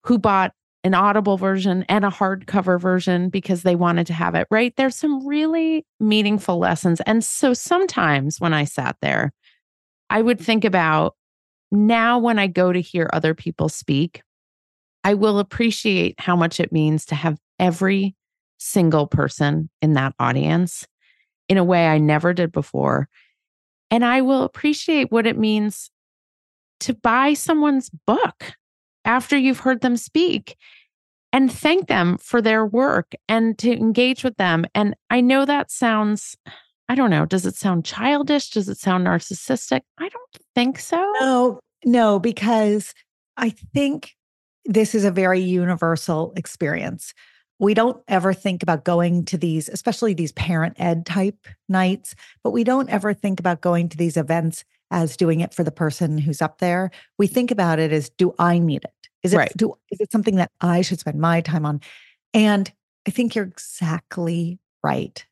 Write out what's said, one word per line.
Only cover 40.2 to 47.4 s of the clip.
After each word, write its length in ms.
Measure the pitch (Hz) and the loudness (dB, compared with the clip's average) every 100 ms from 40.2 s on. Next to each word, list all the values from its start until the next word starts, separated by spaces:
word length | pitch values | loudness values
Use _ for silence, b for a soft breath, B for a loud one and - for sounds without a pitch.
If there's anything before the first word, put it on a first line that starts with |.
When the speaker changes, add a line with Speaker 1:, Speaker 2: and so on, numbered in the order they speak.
| 508 - _ | -20 -20 _
Speaker 1:
think 240 | - 247 262 | -2 -2 -4
so. 200 | - 339 392 415 | -4 -2 -2 -2
Speaker 2:
No, 400 | 262 254 247 196 _ _ | 0 2 0 -2 _ _
no, 340 | 247 240 220 202 | 0 4 4 2
because 720 | 226 - 208 226 214 208 - b _ _ _ - | 0 -2 0 2 2 0 -4 b _ _ _ -6
I 140 | 240 | -6
think 600 | - - 277 285 302 - _ _ _ _ _ | -6 -6 -2 -2 -4 -10 _ _ _ _ _
this 300 | - 220 214 | -2 0 2
is 100 | 220 | 2
a 60 | 202 | 0
very 300 | 180 185 185 | 2 2 2
universal 920 | 185 180 175 170 165 165 - 156 170 185 | 0 0 0 0 0 -2 -2 -4 -4 -8
experience. 760 | - - 151 - - 175 - b b b | -12 -6 -4 -4 -6 -10 -16 b b b